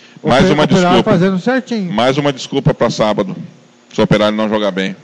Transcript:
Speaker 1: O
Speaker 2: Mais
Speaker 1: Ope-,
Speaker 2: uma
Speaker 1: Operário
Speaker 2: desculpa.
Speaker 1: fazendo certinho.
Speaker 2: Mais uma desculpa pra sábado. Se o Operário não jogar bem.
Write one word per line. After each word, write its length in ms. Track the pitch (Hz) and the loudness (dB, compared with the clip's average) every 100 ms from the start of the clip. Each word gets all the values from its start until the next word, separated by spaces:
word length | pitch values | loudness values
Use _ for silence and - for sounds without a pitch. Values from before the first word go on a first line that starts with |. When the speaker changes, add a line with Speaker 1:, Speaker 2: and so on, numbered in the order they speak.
| - - | -20 -8
Speaker 1:
O 80 | - | 0
Speaker 2:
Mais 160 | 120 185 | 2 4
Speaker 1:
Ope-, 80 | |
Speaker 2:
uma 100 | 147 | 2
Speaker 1:
Operário 240 | - 185 175 | 2 2 4
Speaker 2:
desculpa. 220 | 180 220 | 2 2
Speaker 1:
fazendo 280 | 190 185 190 | 2 2 0
certinho. 520 | 233 262 - 226 180 | -2 -2 -2 -6 -4
Speaker 2:
Mais 260 | 208 240 135 | 0 0 0
uma 140 | 143 | -2
desculpa 420 | 135 - 139 135 | -4 -6 -2 -2
pra 160 | - 120 | 0 0
sábado. 460 | 113 107 104 95 85 - - _ _ _ | 0 0 0 -4 -8 -14 -20 _ _ _
Se 80 | - | -2
o 20 | |
Operário 320 | 107 104 104 107 | 2 2 2 0
não 140 | 110 | -2
jogar 220 | 107 104 | 0 -2
bem. 220 | 92 98 95 | -2 -4 -8